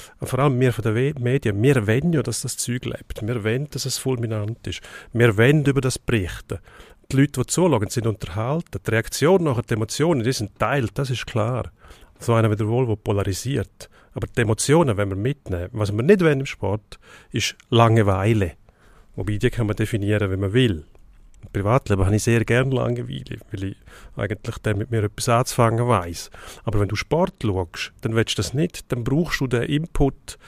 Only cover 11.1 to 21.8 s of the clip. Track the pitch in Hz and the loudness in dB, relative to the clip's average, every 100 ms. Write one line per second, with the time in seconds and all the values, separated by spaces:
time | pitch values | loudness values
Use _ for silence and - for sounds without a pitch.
11.1 | 120 - 110 107 127 - - - - - | -4 -4 -2 -2 -2 -8 -14 -20 -20 -20
12.1 | _ - 113 110 104 110 120 127 104 - | _ 0 2 4 2 0 0 0 -2 0
13.1 | 98 98 92 120 135 - _ - - _ | 0 0 -4 -4 -4 -4 _ -20 -20 _
14.1 | - 104 - 110 113 - 160 147 98 101 | -8 -4 0 0 0 4 4 4 0 -2
15.1 | 95 117 147 - 87 92 117 101 104 135 | -2 -2 -4 -6 -6 -6 -4 -2 2 4
16.1 | 208 165 135 135 - 98 104 - - - | 6 4 2 -4 -6 -4 -4 -6 -20 -20
17.1 | - - 113 - - _ 117 117 113 101 | -20 -6 -4 -4 -6 _ 4 6 6 4
18.1 | 92 104 110 87 - - _ _ - - | 2 2 2 0 -4 -20 _ _ -20 -16
19.1 | - 98 104 123 - 107 101 110 107 101 | -8 -4 0 0 0 -2 0 -2 -2 0
20.1 | 107 101 95 98 117 123 80 - - - | 0 0 -2 0 2 2 0 -8 -20 -20
21.1 | - - - - 101 101 131 | -20 -20 -20 -6 -2 2 0